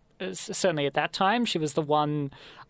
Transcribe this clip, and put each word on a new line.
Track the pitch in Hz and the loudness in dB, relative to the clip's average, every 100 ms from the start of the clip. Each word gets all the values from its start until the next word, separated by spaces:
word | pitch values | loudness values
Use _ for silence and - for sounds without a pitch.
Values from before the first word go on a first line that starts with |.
| _ - | _ -12
s-, | 185 180 - | -8 -6 -6
certainly | 185 185 151 143 | 0 0 2 0
at | |
that | 151 165 | 0 -2
time, | - 190 240 233 | 0 2 2 0
she | 170 | 0
was | 151 | 0
the | - | 0
one | 147 151 147 151 139 - - - | 2 2 2 0 -4 -8 -20 -20